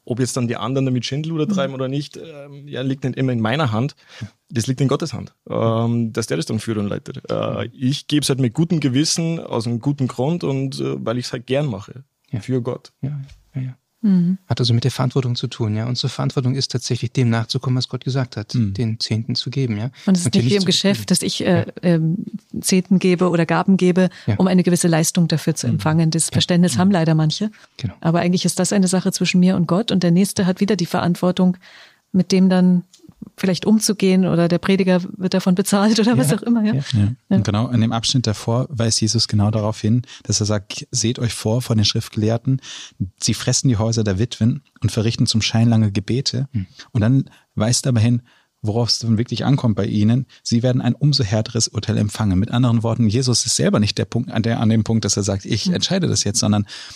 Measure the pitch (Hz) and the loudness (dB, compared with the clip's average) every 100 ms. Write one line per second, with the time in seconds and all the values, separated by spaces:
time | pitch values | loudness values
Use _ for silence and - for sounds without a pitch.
0 | - 117 123 - 120 117 110 135 135 127 | -8 -4 -2 -2 -4 -4 -4 -2 0 -2
1 | 117 135 156 165 151 202 139 135 131 139 | -4 -6 -6 -4 -2 -2 -2 -4 -4 -4
2 | 143 - 165 147 143 143 143 135 135 135 | -6 -12 -18 -18 -20 -20 -12 -6 -4 -2
3 | 131 123 131 120 110 135 147 107 139 - | -4 -2 -2 0 -2 0 0 0 -2 -6
4 | _ - 101 _ _ 120 107 131 139 139 | _ -16 -16 _ _ -4 -2 0 0 0
5 | 165 98 95 _ - 110 113 113 117 117 | -2 -8 -12 _ -8 -2 0 0 0 0
6 | 113 113 110 135 - 113 113 107 101 98 | -2 -4 -4 -4 -2 -4 -4 -4 -4 -6
7 | - - - - 55 110 117 123 127 147 | -8 -16 -6 -4 -4 -4 -8 -4 -4 -4
8 | - 147 - 131 127 123 170 165 143 123 | -2 -2 0 0 0 0 0 0 0 0
9 | 156 - 165 165 - 120 113 117 143 143 | 0 -2 -2 -4 -4 -6 -4 -4 -2 -2
10 | 127 - 131 170 170 135 135 139 135 135 | -4 -2 -2 -2 -2 -4 -4 -4 -6 -4
11 | 127 123 123 131 120 135 147 98 101 127 | -4 -4 -6 -10 -4 -2 -2 -6 -10 -20
12 | - _ _ 113 - 127 120 - - _ | -20 _ _ -8 -4 -4 -4 -8 -12 _
13 | 139 147 135 - _ 139 127 127 _ _ | -10 -10 -12 -20 _ -10 -10 -12 _ _
14 | 220 185 175 190 - - 117 117 123 - | 0 2 2 -2 -4 -4 0 0 0 -2
15 | 127 139 123 120 127 - 110 107 113 123 | -2 -2 -2 -4 -6 -4 -2 -2 -4 -4
16 | 135 - 135 143 123 139 - 127 - 120 | -4 -4 -4 -2 -2 -2 -4 -6 -4 -4
17 | 117 - 120 113 113 127 - 127 123 127 | -4 0 0 0 -2 -4 -2 -2 -4 -6
18 | - 131 123 - 104 - 104 98 113 110 | -6 -4 -4 -6 -4 -2 -2 -2 -4 -4
19 | - 110 113 120 - 139 127 104 120 - | -4 -4 -2 -6 -4 -4 -2 -2 -6 -6
20 | - 185 175 196 120 202 185 - 196 202 | 0 2 2 2 2 2 2 0 0 0
21 | - 180 - - - 175 170 - 180 165 | 0 0 0 -2 0 2 0 -2 0 2
22 | 160 170 - - - - - 185 180 185 | 2 -2 -6 -12 -12 -8 0 0 4 2
23 | 190 175 180 170 165 165 180 190 180 175 | 4 2 2 2 2 2 4 4 4 4
24 | 180 - - 101 185 185 180 175 180 160 | 2 0 -2 2 4 4 4 2 4 2
25 | 165 - 165 151 - 156 120 113 156 160 | 2 2 2 2 0 -2 -2 0 2 2
26 | 160 160 - - - 175 175 117 185 190 | 2 0 0 -2 2 4 4 4 4 4
27 | 165 156 156 - 214 - - - 98 - | 4 4 2 0 -6 -8 -20 -10 -10 -4
28 | 165 170 175 180 180 - 180 208 185 185 | 0 0 2 2 0 0 0 2 2 2
29 | 190 - 180 180 180 185 160 175 233 190 | 0 -2 0 4 4 4 2 0 0 0
30 | 175 170 196 - 185 185 202 202 170 - | 2 4 2 0 0 0 0 0 0 -2
31 | 175 175 180 180 185 180 - - - _ | 0 0 0 2 2 0 -8 -20 -20 _
32 | _ 185 180 190 190 185 180 180 - _ | _ -2 2 4 4 6 4 2 0 _
33 | - _ - - 190 175 - 220 - 202 | -20 _ -20 -4 -2 0 2 2 2 0
34 | 190 185 180 165 170 175 - 190 185 180 | 2 4 4 2 2 0 2 2 4 2
35 | 180 - 185 190 190 180 196 202 208 220 | 0 -6 -2 0 2 2 2 2 4 4
36 | 214 240 254 233 233 233 214 143 139 113 | 4 2 2 0 0 0 2 0 0 2
37 | 101 127 _ 190 101 104 127 120 113 117 | 2 0 _ 0 2 0 0 2 2 0
38 | - 135 113 104 - 117 131 120 113 - | 0 0 0 -2 -2 -2 -2 -2 0 0
39 | 107 110 - 107 101 110 104 107 107 120 | 0 0 0 2 2 2 -2 -2 0 0
40 | - - - 101 104 107 98 - - 127 | -2 -14 -6 -2 0 -2 -4 -14 -8 -2
41 | 110 127 117 - 110 117 - 110 104 120 | -2 -2 -4 -2 -2 -2 0 0 2 -2
42 | - - 107 117 - 131 - - - _ | -4 -2 0 0 0 -2 -4 -18 -20 _
43 | 95 - - 107 - 127 139 107 113 113 | -8 -4 -4 -2 -2 0 2 2 0 0
44 | 107 95 120 - 117 143 - _ 104 - | 0 0 -2 0 0 0 -8 _ -2 0
45 | 107 - 127 110 - 110 117 113 107 101 | -2 0 0 0 0 2 4 4 2 0
46 | 95 117 139 120 139 110 92 - - 117 | -2 -4 -2 -4 -4 -6 -8 -12 -6 0
47 | 107 135 - _ _ - 110 123 143 120 | 2 2 0 _ _ -4 0 0 0 2
48 | 113 120 - _ _ _ 107 107 117 - | 2 0 -2 _ _ _ -4 -2 -2 -2
49 | 113 110 120 117 - 139 123 101 101 110 | 0 0 0 -4 0 2 2 0 0 2
50 | 104 123 135 - - 120 127 127 123 - | 2 2 -2 -10 -2 0 2 0 0 2
51 | 147 139 101 107 110 113 - 101 - 110 | 2 2 0 0 -2 -2 -2 -4 -2 0
52 | 107 - 107 90 104 120 127 117 113 113 | 0 0 0 0 0 2 2 2 0 2
53 | 113 113 127 113 - - 160 185 107 - | 2 2 2 0 0 0 2 2 0 0
54 | - 117 - 110 113 120 113 113 104 113 | -4 -4 -2 -2 0 0 2 2 2 0
55 | 104 107 101 98 - 110 190 175 - 190 | 0 -2 -2 -4 -2 -2 0 -2 0 -2
56 | 147 104 - 101 107 104 101 - - | 0 0 -2 0 0 0 0 -10 -18